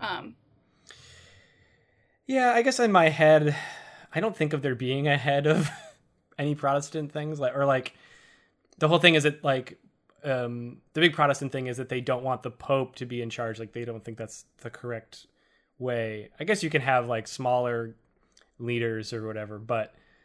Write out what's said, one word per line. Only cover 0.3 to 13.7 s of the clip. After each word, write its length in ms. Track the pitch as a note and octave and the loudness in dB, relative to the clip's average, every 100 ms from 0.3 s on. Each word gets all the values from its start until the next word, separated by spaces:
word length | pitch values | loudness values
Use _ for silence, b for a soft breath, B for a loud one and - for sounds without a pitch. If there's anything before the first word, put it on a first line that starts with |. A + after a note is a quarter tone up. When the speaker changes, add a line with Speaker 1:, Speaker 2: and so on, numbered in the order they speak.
| - _ _ _ b b b b b b b b b b b b b b b - | -20 _ _ _ b b b b b b b b b b b b b b b -2
Speaker 2:
Yeah, 260 | C4 B3 | 2 4
I 100 | A#3+ | 4
guess 180 | B3+ B3+ | 4 4
in 100 | A#3 | 4
my 200 | F#3 D#3+ | 6 6
head, 440 | D3+ D#3 D#3 D3+ C#3+ B B B B B | 6 8 8 6 -2 B B B B B
I 60 | D#3 | -4
don't 180 | G#3+ - | -4 -2
think 160 | D3+ | -2
of 100 | D3+ | -2
there 120 | C#3 | -2
being 320 | A#2+ B2+ C#3 D3 | -2 -2 0 2
a 100 | C#3+ | 2
head 300 | C3+ C#3+ D3+ | 2 2 4
of 240 | D#3+ D3 B B B | 2 0 B B B
<laughs> 360 | _ _ _ - | _ _ _ -6
any 180 | C#3+ D3 | -4 -2
Protestant 560 | C#3+ C#3+ C#3+ D#3+ D3 | 0 0 -2 -6 -6
things, 260 | D3+ D3+ D3 | -8 -8 -4
like, 160 | B2+ C3+ | -4 0
or, 80 | |
like, 300 | C#3 C3 - b b b b b b _ _ _ | 2 2 -2 b b b b b b _ _ _
the 100 | D#3 | 2
whole 100 | E3+ | 6
thing 160 | F3 | 6
is 80 | D#3 | 6
that, 220 | D3 D3 | 4 0
like, 340 | C#3+ C3 - - _ _ _ _ | 0 0 -4 -16 _ _ _ _
um, 540 | D3 B2+ A#2+ A#2+ A#2+ C3+ _ | -4 -4 -4 -8 -10 -14 _
the 60 | D#3+ | 2
big 120 | E3+ | 2
Protestant 380 | D3+ C#3+ C3+ C3+ | 4 2 2 -4
thing 160 | C3+ B2+ | -6 -6
is 80 | B2 | -8
that 120 | B2+ | -6
they 120 | B2+ | -4
don't 240 | A#2+ B2 | -2 -2
want 180 | C3 B2 | -2 -4
the 80 | B2 | -6
Pope 460 | - - C3+ C3 - | -10 -2 0 0 -8
to 100 | B2 | -8
be 160 | A#2+ | -6
in 80 | A#2 | -6
charge. 300 | A#2+ A2+ A2 | -6 -8 -8
Like, 100 | A2+ | -10